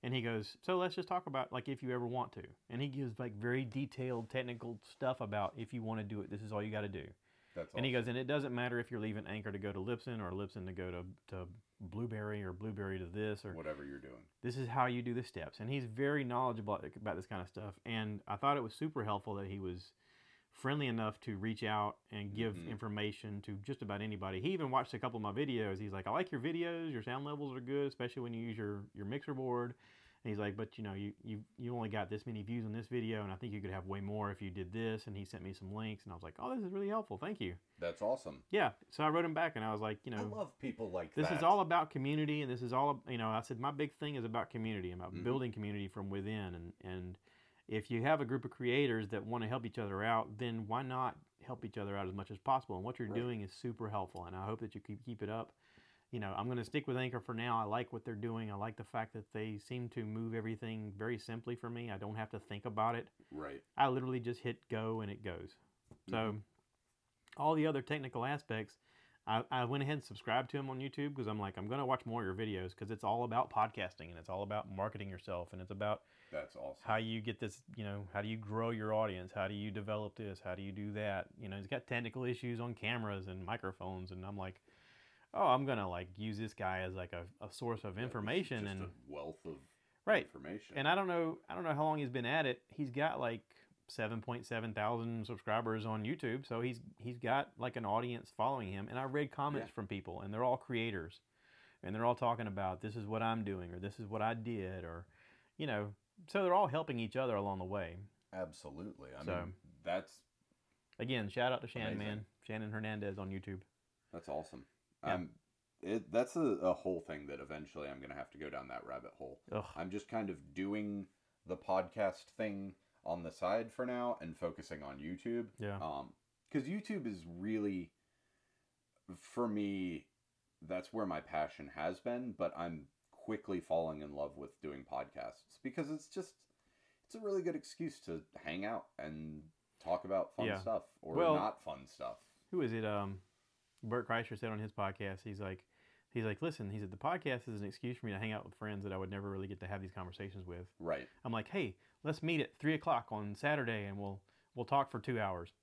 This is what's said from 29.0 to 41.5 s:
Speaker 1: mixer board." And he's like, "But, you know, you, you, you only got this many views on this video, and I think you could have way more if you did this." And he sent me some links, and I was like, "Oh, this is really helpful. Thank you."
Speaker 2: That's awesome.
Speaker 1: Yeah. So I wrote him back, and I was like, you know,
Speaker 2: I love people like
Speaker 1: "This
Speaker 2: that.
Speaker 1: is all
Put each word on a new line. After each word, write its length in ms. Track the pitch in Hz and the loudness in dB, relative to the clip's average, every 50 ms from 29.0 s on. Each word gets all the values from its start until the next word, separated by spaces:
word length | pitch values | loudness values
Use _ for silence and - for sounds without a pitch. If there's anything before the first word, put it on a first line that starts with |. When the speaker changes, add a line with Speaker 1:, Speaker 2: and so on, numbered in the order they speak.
| 101 | -4
Speaker 1:
mixer 260 | 98 120 143 139 - 143 | -2 -2 -2 -2 -2 -2
board." 400 | 131 131 127 123 120 120 120 123 _ - - - - - - - _ _ | -2 2 2 2 2 2 0 -4 _ -16 -20 -20 -20 -20 -20 -20 _ _
And 60 | 117 | -2
he's 100 | 107 104 | 0 2
like, 160 | 104 104 95 | 2 0 0
"But, 200 | 104 113 107 - | 0 -4 -4 -4
you 60 | - 110 | -6 -4
know, 120 | 101 95 | -4 -2
you, 180 | 98 101 101 104 _ - | -2 -2 -4 -4 _ -8
you, 220 | - 110 104 107 - _ | -6 -6 -6 -6 -10 _
you 200 | - 123 120 123 | -6 -4 -2 -2
only 120 | 120 113 107 | 0 0 0
got 180 | 101 107 101 90 | 2 0 0 0
this 160 | 107 104 - | -2 -4 -4
many 160 | 123 117 107 101 | -4 -4 -4 -2
views 220 | 101 117 120 110 | -2 -2 0 0
on 80 | 110 104 | -2 -2
this 140 | 113 110 - | -4 -4 -2
video, 340 | 123 123 113 110 113 107 104 | 0 0 2 2 0 0 0
and 80 | 98 | -2
I 60 | 95 | -4
think 160 | 92 - 120 101 | -4 -4 -4 -4
you 80 | 104 | -4
could 100 | 98 95 | -2 -2
have 160 | 95 95 90 | -2 -2 -2
way 140 | 95 98 98 | -2 -4 -2
more 320 | 98 98 104 107 104 101 98 | -2 0 0 0 0 0 -2
if 100 | - 104 | -2 -4
you 80 | 95 | -6
did 220 | 87 98 95 87 95 | -4 -4 -6 -4 -2
this." 340 | 113 113 113 110 107 - | -2 0 0 0 -2 -4
And 100 | - 101 | -6 -6
he 80 | 98 98 | -6 -8
sent 200 | 92 - 95 87 | -8 -8 -8 -8
me 80 | 95 95 | -8 -8
some 200 | - 98 92 101 | -8 -8 -6 -4
links, 300 | 107 110 110 107 95 - | -4 -2 -4 -4 -6 -8
and 80 | 101 90 | -10 -10
I 40 | |
was 80 | 85 85 | -8 -8
like, 100 | 80 - - | -10 -8 -6
"Oh, 120 | - - 254 | -4 -4 -2
this 80 | 254 208 | -2 -2
is 80 | 180 185 | -2 -2
really 160 | 196 202 196 | -2 0 0
helpful. 280 | 208 226 214 - 104 92 | 0 0 0 -2 -6 -4
Thank 220 | - 185 214 - | -4 -4 -2 -2
you." 140 | 110 90 87 90 _ _ _ - | -2 -2 -2 -4 _ _ _ -4
Speaker 2:
That's 220 | 87 85 85 - 104 | -4 -4 -2 0 2
awesome. 400 | 107 131 135 - - 71 65 - _ | 2 2 2 0 -8 -10 -10 -8 _
Speaker 1:
Yeah. 220 | - 208 180 120 107 - - _ | 4 6 6 6 4 -2 -18 _
So 140 | - - 151 | -2 2 4
I 40 | 156 | 6
wrote 140 | 151 170 170 | 6 6 4
him 80 | 170 160 | 4 4
back, 200 | 151 170 165 151 | 2 2 2 2
and 80 | 113 110 | 0 0
I 60 | 110 107 | 2 2
was 80 | 104 107 | 2 2
like, 160 | 107 107 104 _ | 0 -2 -2 _
you 60 | 131 | -4
know, 80 | 120 104 | -2 -2
Speaker 2:
I 40 | 104 | -2
love 360 | 104 104 107 196 - - _ | -2 -2 -2 -4 -4 -6 _
people 320 | - 131 113 - 113 101 | -6 -6 -4 -2 -4 -2
like 240 | 90 180 170 156 - | -2 -2 -4 -2 0
Speaker 1:
"This 140 | - 156 - | 2 2 4
Speaker 2:
that. 80 | - | 4
Speaker 1:
is 60 | 151 160 | 6 8
all 160 | 170 | 8